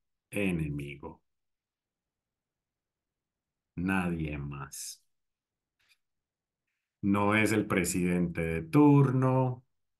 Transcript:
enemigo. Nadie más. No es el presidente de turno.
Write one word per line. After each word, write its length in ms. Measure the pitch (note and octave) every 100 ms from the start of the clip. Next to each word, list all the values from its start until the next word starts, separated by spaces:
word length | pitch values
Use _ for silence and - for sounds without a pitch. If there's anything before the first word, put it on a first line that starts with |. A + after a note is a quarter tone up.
| _ _ _
enemigo. 920 | G#2 F#2+ E2+ D2+ C#2+ C#2+ C#2 D#2 - _ _ _ _ _ _ _ _ _ _ _ _ _ _ _ _ _ _ _ _ _ _ _ _ _ -
Nadie 600 | F2+ F#2+ F2 E2 D#2 D2
más. 680 | C#2+ C#2+ C#2 - - - _ _ _ _ _ _ _ _ _ _ _ _ _ _ _ _ _ _ _ _
No 320 | G2+ G2+ G#2
es 180 | G#2+ G#2+
el 140 | A2 G2+
presidente 720 | F#2+ F2 F2+ F2+ F2+ E2+ E2+
de 200 | E2 E2
turno. 1040 | D#2+ D3 D3 C#3+ C#3 B2+ C3 C3 B2+ B2 - _ _ _